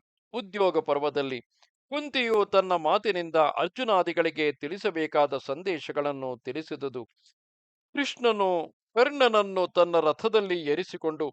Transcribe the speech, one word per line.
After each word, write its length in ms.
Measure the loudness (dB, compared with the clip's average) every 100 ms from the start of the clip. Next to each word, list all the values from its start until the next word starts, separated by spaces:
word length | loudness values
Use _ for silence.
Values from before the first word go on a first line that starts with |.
| -4 _ _
ಉದ್ಯೋಗ 460 | -12 -8 0 2 2
ಪರ್ವದಲ್ಲಿ 600 | 0 0 0 -2 -4 -6 -12 _ _ _ _
ಕುಂತಿಯು 560 | -8 -4 -2 0 2 2
ತನ್ನ 300 | 2 2 2
ಮಾತಿನಿಂದ 600 | 2 2 0 -4 0 2
ಅರ್ಜುನಾದಿಗಳಿಗೆ 1160 | 2 2 -2 -2 0 2 2 0 0 0 -2
ತಿಳಿಸಬೇಕಾದ 840 | -2 -6 -4 -4 -2 0 2 2 0
ಸಂದೇಶಗಳನ್ನು 1000 | -6 -6 -4 -6 -6 -4 -4 -4 -8 -8
ತಿಳಿಸಿದುದು. 680 | -8 -10 -8 -8 -6 -8 -12 _ _ _ _ _ _ _ _
ಕೃಷ್ಣನು 800 | -6 -6 -2 0 2 0 0 -4 _ _ 2
ಕರ್ಣನನ್ನು 720 | 2 4 2 4 0 0 0
ತನ್ನ 320 | 2 4 4
ರಥದಲ್ಲಿ 640 | 2 2 0 0 0 -2
ಏರಿಸಿಕೊಂಡು 680 | -2 -2 -4 -6 -6 -4 -6